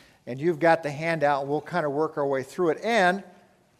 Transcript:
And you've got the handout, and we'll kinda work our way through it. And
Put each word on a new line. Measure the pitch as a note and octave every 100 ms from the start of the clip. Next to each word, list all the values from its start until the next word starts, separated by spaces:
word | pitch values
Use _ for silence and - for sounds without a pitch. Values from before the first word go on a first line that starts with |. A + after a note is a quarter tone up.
| - _ -
And | B2+
you've | E3 D3+
got | E3 D#3+
the | D3
handout, | C#3+ E3 E3 C#3+ C#3
and | C#3
we'll | D3
kinda | - F3 D3+
work | C#3+ D#3 D#3
our | C#3+
way | C3+
through | B2+ - F3
it. | -
And | G#3 A#3 F3+ G3 - - _ _ _ _